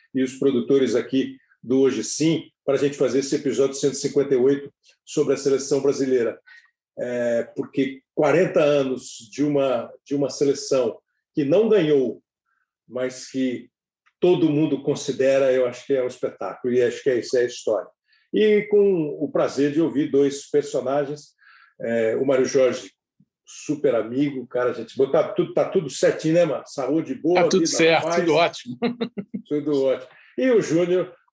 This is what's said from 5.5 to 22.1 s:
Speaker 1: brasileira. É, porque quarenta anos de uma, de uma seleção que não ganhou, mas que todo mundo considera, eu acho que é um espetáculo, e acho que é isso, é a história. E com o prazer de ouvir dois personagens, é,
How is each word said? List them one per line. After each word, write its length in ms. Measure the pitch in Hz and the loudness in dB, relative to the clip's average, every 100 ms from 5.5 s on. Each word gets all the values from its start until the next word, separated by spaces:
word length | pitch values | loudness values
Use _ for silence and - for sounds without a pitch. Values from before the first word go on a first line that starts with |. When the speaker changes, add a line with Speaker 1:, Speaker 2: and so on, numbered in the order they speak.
| 135 135 139 | 0 0 0
Speaker 1:
brasileira. 580 | 139 135 131 127 113 - _ - _ _ _ - | 0 0 2 2 0 -4 _ -20 _ _ _ -10
É, 460 | 120 123 120 117 113 - | -6 -4 -2 -2 -2 -8
porque 460 | 127 - 135 135 _ - | -6 -2 -4 -4 _ -2
quarenta 460 | 151 156 175 180 | 2 4 2 2
anos 560 | 147 147 131 123 - - 117 | 2 2 0 -4 -8 -16 -12
de 140 | 131 | -4
uma, 480 | 147 139 135 117 113 - - | 0 0 0 -2 -6 -14 -6
de 100 | 139 | -4
uma 140 | 135 | -2
seleção 680 | - 143 139 - 135 120 - _ _ _ | 0 0 0 0 0 0 -4 _ _ _
que 100 | - | -4
não 240 | 139 175 220 | 2 2 4
ganhou, 560 | 208 156 143 123 - _ _ _ _ _ _ _ | 4 4 2 2 -4 _ _ _ _ _ _ _
mas 420 | 117 127 127 - | -6 -6 -8 -10
que 400 | 135 131 117 - _ _ _ _ _ | -4 -2 -4 -10 _ _ _ _ _
todo 320 | 180 175 160 | 2 4 2
mundo 320 | 143 156 139 | 2 0 0
considera, 680 | 147 135 - 123 131 135 135 | -2 -4 -4 0 2 4 4
eu 160 | 127 123 | 2 0
acho 180 | 120 - | -2 -2
que 80 | |
é 80 | 139 | -2
um 60 | 123 | -2
espetáculo, 680 | - 123 - 95 - 123 | -4 -8 -6 -10 -6 -2
e 80 | 123 | 2
acho 220 | 120 - | 0 0
que 60 | - | 0
é 100 | 123 | 0
isso, 180 | - 127 | 0 0
é 40 | |
a 40 | 120 | 0
história. 420 | - - 104 87 _ _ _ _ | -2 -4 -4 -4 _ _ _ _
E 280 | 196 214 208 208 | 0 4 2 2
com 460 | 208 202 180 151 - | 4 4 2 -2 -4
o 100 | 143 | -4
prazer 440 | 175 139 - 143 | -2 -2 0 0
de 80 | 143 | 0
ouvir 280 | 156 127 147 | 0 0 0
dois 400 | 135 143 139 - | 2 2 0 -4
personagens, 840 | 147 143 143 120 143 139 147 - _ _ - _ - | -2 -2 -4 -2 -2 -4 -8 -16 _ _ -20 _ -12
é, 340 | 117 117 110 | -4 -2 0